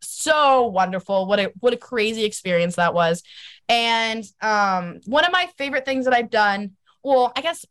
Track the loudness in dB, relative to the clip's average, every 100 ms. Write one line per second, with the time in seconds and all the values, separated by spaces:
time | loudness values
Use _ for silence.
0 | -16 -8 0 4 6 4 2 0 -2 -2
1 | -2 -2 0 0 0 0 -2 -2 -6 -2
2 | -2 0 -4 -4 -2 0 0 0 0 2
3 | 0 0 -8 -20 -20 -14 -2 0 2 0
4 | 0 -4 -10 -8 -2 0 2 0 -4 -12
5 | -4 0 2 0 -2 -6 -6 -4 -4 -2
6 | 0 0 0 0 0 0 -6 -14 _ _
7 | 0 2 2 0 -6 -8 -10